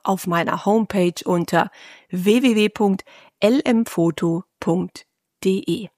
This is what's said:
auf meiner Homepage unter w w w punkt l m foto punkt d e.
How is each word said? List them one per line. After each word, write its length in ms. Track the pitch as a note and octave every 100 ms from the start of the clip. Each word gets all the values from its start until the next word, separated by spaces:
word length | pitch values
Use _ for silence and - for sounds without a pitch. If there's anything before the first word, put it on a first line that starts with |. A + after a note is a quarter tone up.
auf 240 | - F#3+ -
meiner 380 | E3+ E3 F3 -
Homepage 500 | G#3+ G#3+ G3+ F3+ E3+ -
unter 460 | F3 E3+ E3+ F3+ - - - _
w 320 | F3+ F#3 A#3
w 120 | B3+ G#3+
w 140 | G#3
punkt 340 | - G#3 F#3+ - - - -
l 220 | G#3 C4 C#4
m 220 | A3+ A3+
foto 560 | - E3+ D#3+ E3+ E3 - -
punkt 480 | - E3+ F3+ - - _ _ _
d 200 | F#3+ F#3+ -
e. 240 | E3+ G3